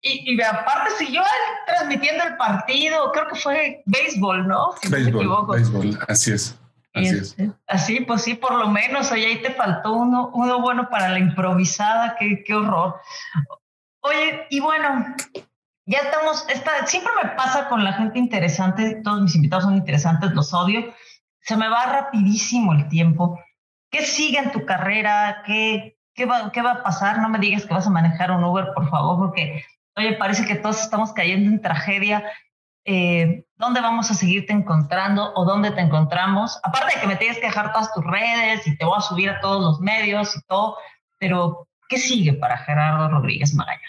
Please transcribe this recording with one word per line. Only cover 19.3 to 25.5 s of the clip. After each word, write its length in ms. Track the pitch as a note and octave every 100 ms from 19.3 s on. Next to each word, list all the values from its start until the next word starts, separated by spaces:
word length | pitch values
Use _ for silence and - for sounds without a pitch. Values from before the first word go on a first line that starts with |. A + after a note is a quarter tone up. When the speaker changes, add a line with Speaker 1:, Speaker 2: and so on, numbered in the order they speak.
| D#3+
Speaker 1:
invitados 280 | C#3+ F#3
son 140 | G3 G3
interesantes, 540 | D#3 D3 E3 D#3+ G3
los 220 | D3+ D3
odio, 400 | F3 F#3 A3 A#3 - - - _ _
se 160 | - A3
me 140 | A3
va 160 | A#3 B3+
rapidísimo 880 | C#4 C#4 A#3+ G3 A3 - B3 G#3+
el 160 | D3+ D3
tiempo. 500 | E3 E3 D#3 F3 - - _ _ _ _
¿Qué 140 | D4
sigue 360 | D4+ - D4+ C#4
en 120 | C4+
tu 140 | A3 -
carrera? 800 | F3+ F#3+ G#3+ G#3 G#3 G#3 G3+
¿Qué, 520 | -